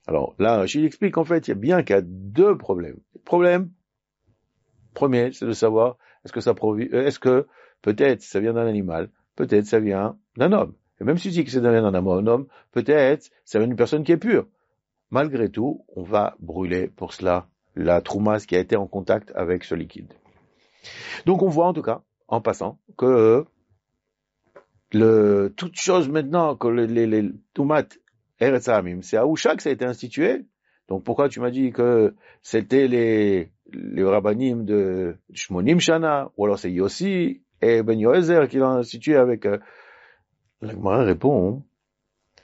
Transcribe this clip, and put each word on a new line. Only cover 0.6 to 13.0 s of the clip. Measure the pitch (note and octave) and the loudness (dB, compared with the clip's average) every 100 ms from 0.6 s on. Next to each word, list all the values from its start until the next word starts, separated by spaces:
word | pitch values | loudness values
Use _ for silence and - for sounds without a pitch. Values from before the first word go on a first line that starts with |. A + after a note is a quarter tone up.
| F2+ C#3+ | 0 0
explique | D#3 - G3+ | -2 -2 -4
qu'en | D#3+ | -2
fait, | D#3+ E3+ - | 0 -2 -2
il | |
y | |
a | G#2+ | -4
bien | A2+ F3+ | 0 0
qu'il | C#3 G2 | 2 0
y | |
a | |
deux | F2 F#2 G2 A2+ G3+ F#3 | 0 -8 -4 2 4 2
problèmes. | - F2+ E2 C2+ _ | -2 -6 -6 -14 _
Le | - | -20
problème | - E3+ F3 F3 F#3 - _ _ _ _ _ _ _ _ _ _ _ | -2 2 4 2 -2 -12 _ _ _ _ _ _ _ _ _ _ _
premier, | - C#3+ B2 B2 | -2 0 2 0
c'est | C3+ | -2
de | A#2 | -6
savoir | A2 A2+ A2 A#2 B2 _ _ | 0 0 2 0 -2 _ _
est-ce | - | -14
que | - | -6
ça | A#2 | -2
provi-, | A2 A2 G#2+ B2+ | 0 0 -2 -2
euh, | B2 | -2
est-ce | C3+ C3+ | -2 -2
que | C3 B2+ C#3+ _ _ _ | 2 2 0 _ _ _
peut-être | - G#2+ C#3 B2 | -4 2 2 0
ça | - G2 | -4 -4
vient | A2 | -2
d'un | A#2 A#2 | -2 -2
animal, | G#2+ F#2+ E2 F2+ _ _ - | -2 -4 -6 -8 _ _ -6
peut-être | C#3 G#2 G#2 | 0 0 2
ça | A2+ | 0
vient | G#2+ F#2+ G#2 - _ - | 0 -2 -2 -6 _ -2
d'un | D3 | 2
homme. | G3+ D#2+ - _ - | 2 -2 -8 _ -8
Et | |
même | G2 E3+ | -2 -2
si | G3 | -2
tu | |
dis | E3+ | -4
que | D3 | -2
c'est | C3 | 0
d'un, | A#2+ A2+ A2 | 2 4 2
d'un | F#2+ F#2+ F2+ G#2+ | 0 0 0 2
homme, | A#2+ C#3 _ _ | 0 -2 _ _
peut-être | - A2+ D3+ | -4 0 2